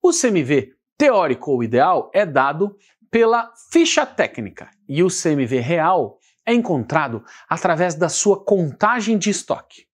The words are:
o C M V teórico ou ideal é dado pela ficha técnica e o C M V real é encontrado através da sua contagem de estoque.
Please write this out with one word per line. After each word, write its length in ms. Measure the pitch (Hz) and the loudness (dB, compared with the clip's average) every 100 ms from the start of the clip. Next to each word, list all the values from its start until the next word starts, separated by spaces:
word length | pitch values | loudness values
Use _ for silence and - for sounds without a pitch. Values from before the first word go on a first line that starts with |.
o 100 | 359 | 2
C 160 | - 247 | 2 0
M 160 | 190 | 0
V 320 | 127 143 120 _ _ _ | 2 0 0 _ _ _
teórico 540 | 285 220 160 123 - | 2 2 0 -4 -2
ou 120 | 131 | -2
ideal 480 | 113 117 156 175 - | 0 2 2 2 0
é 120 | 190 202 | -2 0
dado 500 | 135 143 151 202 - _ _ _ | 0 0 0 -4 -6 _ _ _
pela 440 | 233 226 233 233 _ - | 0 2 2 -2 _ -2
ficha 340 | 330 330 - - | 2 2 0 -2
técnica 640 | - 135 - 101 - - _ - | -4 -4 -4 -14 -14 -20 _ -8
e 160 | 139 | 0
o 60 | 180 | 0
C 200 | - 170 | 0 -2
M 160 | 147 123 | -2 -2
V 140 | 127 | -2
real 600 | 120 170 160 185 113 - _ _ - | -2 0 0 0 -2 -10 _ _ -2
é 80 | |
encontrado 720 | 233 233 156 110 156 143 113 - - _ | 0 0 -2 0 -2 -2 -8 -12 -20 _
através 480 | 165 180 160 180 156 | -4 -2 0 -2 -2
da 140 | 170 | -4
sua 340 | - 208 196 | 0 0 0
contagem 760 | - 202 160 - 208 247 214 214 | 0 0 0 0 0 0 -2 -2
de 120 | 208 | -2
estoque. 580 | 190 - - - - _ | -4 -6 -10 -10 -20 _